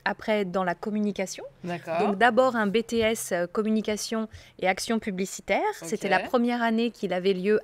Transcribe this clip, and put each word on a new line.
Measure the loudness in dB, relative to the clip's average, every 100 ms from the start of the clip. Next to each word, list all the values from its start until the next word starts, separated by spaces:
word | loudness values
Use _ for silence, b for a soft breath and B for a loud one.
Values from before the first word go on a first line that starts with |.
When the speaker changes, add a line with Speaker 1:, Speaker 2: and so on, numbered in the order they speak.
| -6
Speaker 1:
après | -4 -2 0 0
dans | -2
la | -2 -2
communication. | -4 -2 -2 -2 -6 -8 -14 -12
Speaker 2:
D'accord. | -8 -6 -4 0
Speaker 1:
Donc | 0 4
d'abord | 4 6 4 4
un | 2
B | 2 0
T | 2
S, | 2 0 -2
euh, | -2 -2
communication | -2 0 0 0 -4 -4 -4 -6 B B B
et | 0
action | 0 0 -2
publicitaire. | -2 -4 -6 -6 -2 0 0 -4
Speaker 2:
Ok. | -6
Speaker 1:
C'était | -4 0
la | 0
première | 2 0 2 0
année | 0 2 0
qu'il | -2 -4
avait | 0 0
lieu | 2 2 2